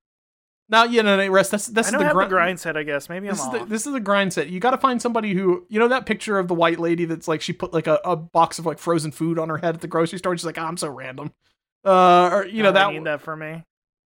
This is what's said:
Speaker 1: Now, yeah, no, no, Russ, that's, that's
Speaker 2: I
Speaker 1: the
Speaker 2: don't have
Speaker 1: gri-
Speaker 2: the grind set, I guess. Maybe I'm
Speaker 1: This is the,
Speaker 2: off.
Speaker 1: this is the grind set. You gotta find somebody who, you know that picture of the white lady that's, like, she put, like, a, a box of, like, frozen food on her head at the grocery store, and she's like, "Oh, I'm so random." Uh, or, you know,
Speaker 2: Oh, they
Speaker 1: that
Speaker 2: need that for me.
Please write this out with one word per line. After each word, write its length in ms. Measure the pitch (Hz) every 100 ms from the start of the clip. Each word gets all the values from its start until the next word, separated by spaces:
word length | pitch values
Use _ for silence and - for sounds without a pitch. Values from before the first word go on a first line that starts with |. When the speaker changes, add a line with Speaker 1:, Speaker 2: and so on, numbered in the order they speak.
| _ _ _ _ _ _ -
Speaker 1:
Now, 160 | 220
yeah, 160 | 240 233
no, 140 | 214 196
no, 100 | 196
Russ, 200 | 190 190
that's, 180 | 208 220
that's 220 | 220 220
Speaker 2:
I 40 |
Speaker 1:
the 40 | 269
Speaker 2:
don't 100 | 294
have 40 |
Speaker 1:
gri- 100 | 190 202
Speaker 2:
the 20 |
grind 320 | 185 170 175
set, 160 | 170 156
I 60 |
guess. 240 | 151 143 -
Maybe 180 | 175 202
I'm 60 |
Speaker 1:
This 80 | 202
is 80 | 131
the, 100 | 139
Speaker 2:
off. 60 | 180
Speaker 1:
this 160 | 214 285
is 60 |
the 60 | 269
grind 320 | 196 202 196
set. 160 | 180 147
You 100 | 180
gotta 160 | 233 254
find 220 | 269 247
somebody 320 | 247 226 214
who, 320 | 185 190 175 -
you 80 | 214
know 80 | 240
that 160 | 262
picture 340 | - - - 196
of 80 | 185
the 80 |
white 240 | 170 165 165
lady 280 | 170 170 165
that's, 200 | 165 -
like, 140 | 156
she 140 | -
put, 180 | 170 180
like, 140 | 165 160
a, 140 | 151
a 120 | 180 170
box 420 | 165 165 160 -
of, 80 | 165
like, 120 | 147
frozen 320 | 170 170 151
food 260 | - 160 165
on 100 | 160
her 80 | 156
head 180 | 170
at 60 | 165
the 80 | 170
grocery 300 | 165 165 165
store, 140 | 190
and 60 | 175
she's 40 | 170
like, 120 | 156
"Oh, 40 |
I'm 120 | 160 175
so 120 | 156
random." 420 | 127 131 135 151 - _ _ _ _
Uh, 440 | 196 185 180 175 180
or, 140 | 196 190
you 160 | 220
know, 60 | 202
Speaker 2:
Oh, 40 |
they 60 | 190
Speaker 1:
that 140 | 196
Speaker 2:
need 120 | 156
that 160 | 156 147
for 120 | -
me. 300 | 156 156 165 165 _ _ _ _